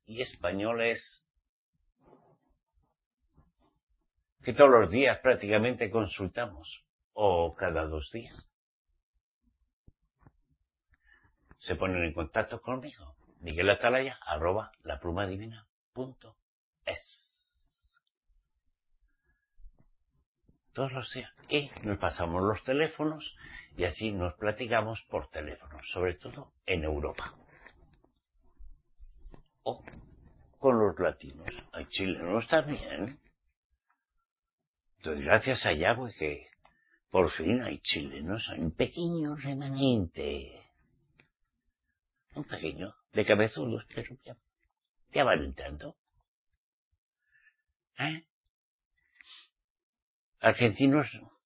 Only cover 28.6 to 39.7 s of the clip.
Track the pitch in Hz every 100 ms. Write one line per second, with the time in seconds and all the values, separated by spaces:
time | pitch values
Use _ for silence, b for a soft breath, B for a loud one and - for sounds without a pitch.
28.6 | - - _ - - - - - - _
29.6 | 127 - - - - - - - - -
30.6 | 135 117 101 - 85 - 69 76 - -
31.6 | - 85 71 - 95 78 85 110 113 160
32.6 | 147 139 - 71 110 143 _ _ _ _
33.6 | _ _ _ _ _ _ _ _ _ _
34.6 | _ _ _ _ 80 73 71 110 131 120
35.6 | 110 78 92 117 123 - 76 71 - _
36.6 | _ _ _ _ _ 95 82 - 80 123
37.6 | - 71 - 82 71 69 78 110 - -
38.6 | 82 - 123 170 170 170 147 147 135 135
39.6 | 139